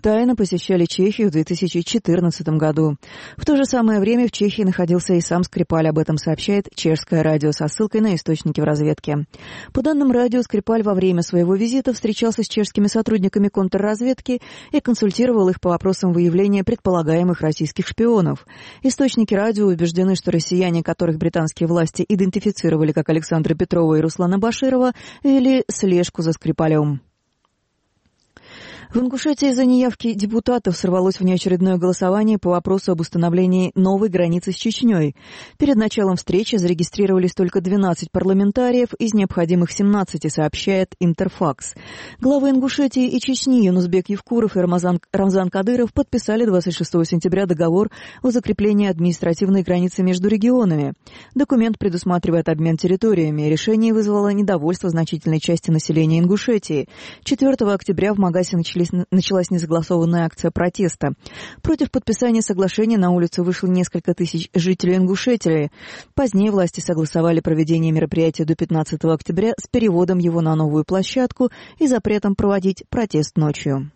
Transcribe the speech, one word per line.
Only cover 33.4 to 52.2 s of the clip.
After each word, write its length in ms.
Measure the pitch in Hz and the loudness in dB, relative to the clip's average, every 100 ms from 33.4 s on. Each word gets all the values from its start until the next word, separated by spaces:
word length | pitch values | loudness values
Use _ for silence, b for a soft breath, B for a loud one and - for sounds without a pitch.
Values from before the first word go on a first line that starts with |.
| 185 185 185 - | 2 2 0 0
новой 320 | 185 196 214 | 2 2 0
границы 420 | 180 175 170 185 | 0 0 0 -4
с 60 | 180 | -4
Чечнёй. 580 | 226 220 240 196 151 - B B B B | -4 0 2 2 0 -4 B B B B
Перед 180 | 294 240 | 0 2
началом 400 | 214 - 196 180 | 0 0 0 0
встречи 400 | - 180 220 226 | 0 -2 0 0
зарегистрировались 760 | 175 175 170 - 196 190 180 | 0 0 -2 0 2 2 0
только 280 | - 180 196 | 0 0 0
двенадцать 500 | 180 202 190 170 165 | 0 0 0 -2 -4
парламентариев 800 | 185 180 190 202 226 247 247 240 - | -2 0 2 2 2 0 2 0 -2
из 160 | 226 | 0
необходимых 560 | 214 196 - 170 175 170 | 0 0 0 0 2 0
семнадцати, 560 | - 202 208 185 165 156 | 0 0 2 -2 -4 -6
сообщает 720 | - 151 - - 196 185 - | -2 -4 -2 -2 -2 -2 -2
Интерфакс. 760 | 175 165 185 - 165 - - - B B B B | -2 0 -4 -2 -4 -4 -10 -16 B B B B
Главы 300 | 254 285 277 | 0 2 2
Ингушетии 560 | 269 262 - 277 262 247 | 2 0 0 -2 0 0
и 140 | 247 | -2
Чечни 440 | 247 254 - 254 | -4 -4 2 4
Юнусбек 440 | 196 180 180 185 180 | 4 2 2 0 -2
Евкуров 480 | 202 - 233 220 185 | -8 -4 -2 0 0
и 20 | |
Рамазан, 400 | 180 175 180 175 _ | 0 0 0 -2 _
Рамзан 380 | - 196 190 185 | 0 2 2 0
Кадыров 420 | 190 190 247 240 | -2 0 0 0
подписали 520 | - 285 247 - 214 | -2 -2 -2 -2 0
двадцать 300 | 226 185 175 | 2 2 0
шестого 300 | 165 165 170 | -4 -2 -2
сентября 420 | 165 175 180 180 196 | 0 0 0 0 0
договор 460 | 160 165 170 214 B B B | 0 2 2 0 B B B
о 80 | 254 | -2
закреплении 560 | 240 - 208 208 208 202 | 0 -2 0 2 2 2
административной 720 | 170 175 165 170 165 196 196 | 2 0 0 -2 0 2 2
границы 400 | 175 180 180 - | 2 0 0 0
между 260 | 185 180 190 | 0 0 0
регионами. 640 | 214 226 254 214 156 143 143 B B B - | 2 2 2 2 0 -2 -6 B B B -4
Документ 420 | 285 254 226 214 | 0 2 0 0
предусматривает 680 | 202 175 185 175 | -2 -2 0 0